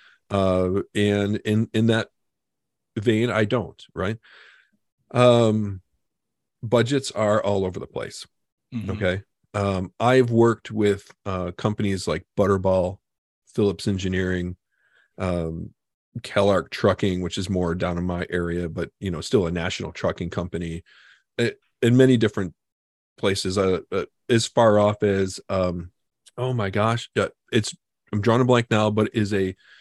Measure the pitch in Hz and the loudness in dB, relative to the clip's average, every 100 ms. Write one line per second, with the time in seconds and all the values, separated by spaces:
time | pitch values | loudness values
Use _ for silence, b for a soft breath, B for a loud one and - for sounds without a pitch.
0 | b b - 101 95 92 90 98 - 104 | b b -6 0 2 2 0 -2 -4 -2
1 | 104 104 101 104 - 107 113 110 113 113 | 0 2 0 -2 0 0 0 0 2 2
2 | - _ _ _ _ _ _ _ _ - | -2 _ _ _ _ _ _ _ _ -4
3 | 107 110 120 101 110 123 87 - - - | 0 2 2 2 0 0 -4 -12 -18 -6
4 | 92 113 b b b b b b _ _ | -6 -6 b b b b b b _ _
5 | _ 123 123 120 113 107 104 95 _ _ | _ 4 6 6 4 2 -2 -8 _ _
6 | _ _ _ _ _ _ 110 120 113 143 | _ _ _ _ _ _ 0 0 2 0
7 | - - 107 107 101 101 92 90 - - | -4 -2 0 2 2 0 -2 -4 -10 -10
8 | - - - _ _ _ _ 120 95 101 | -10 -12 -20 _ _ _ _ -10 -6 -4
9 | 95 98 - _ _ 104 101 95 92 - | -2 -2 -8 _ _ -4 -2 -2 -4 -2
10 | 117 131 120 113 117 110 - 107 104 101 | 2 4 4 4 4 4 -4 -2 0 0
11 | - - 101 92 87 - 113 104 104 95 | -4 -16 -8 -6 -6 -4 -4 -2 -2 -2
12 | 90 76 - - 98 98 95 92 90 104 | -4 -6 -6 0 2 2 2 0 0 -4
13 | _ _ _ _ _ - 101 90 110 95 | _ _ _ _ _ 0 0 0 -4 -4
14 | 92 92 92 90 90 90 _ _ _ _ | -2 -2 -2 -2 -6 -10 _ _ _ _
15 | _ - 95 87 82 82 82 _ _ _ | _ -8 -4 -2 -4 -8 -12 _ _ _
16 | _ 117 - 104 101 95 - - 104 92 | _ -14 -6 0 2 2 -2 0 0 2
17 | 101 92 90 - 92 92 87 90 90 87 | 0 -2 -4 -6 -4 -2 -2 -2 -2 -2
18 | 90 87 85 87 85 87 87 80 85 _ | -4 -4 -4 -4 -4 -4 -6 -6 -10 _
19 | 98 80 - 113 85 87 85 - 85 - | -8 -6 0 0 0 -2 -6 -6 -10 -6
20 | 90 80 85 98 87 87 87 82 - b | -6 -4 -6 -6 -8 -8 -8 -10 -14 b
21 | b b b - 120 - _ - 117 123 | b b b -4 -4 -4 _ -2 4 6
22 | 131 123 110 - 92 - _ _ _ _ | 6 6 2 -2 -8 -10 _ _ _ _
23 | _ - 104 98 95 95 95 90 - 92 | _ -4 -2 -2 -2 0 0 0 -4 -6
24 | - _ - 117 - - 113 104 104 104 | -6 _ 0 0 2 4 4 6 2 2
25 | 104 98 95 - - 95 92 87 87 _ | 0 0 -2 -6 -6 -2 -2 -4 -10 _
26 | _ _ _ - 127 123 98 104 107 117 | _ _ _ -8 -4 -2 -2 0 0 -2
27 | - - 98 - - - 104 - _ _ | -4 -4 -4 -6 -2 -2 -2 -8 _ _
28 | - 104 107 113 123 120 117 110 107 107 | -8 -4 2 2 4 2 2 0 2 0
29 | 107 120 101 101 95 95 b b | 0 0 -2 0 -2 -6 b b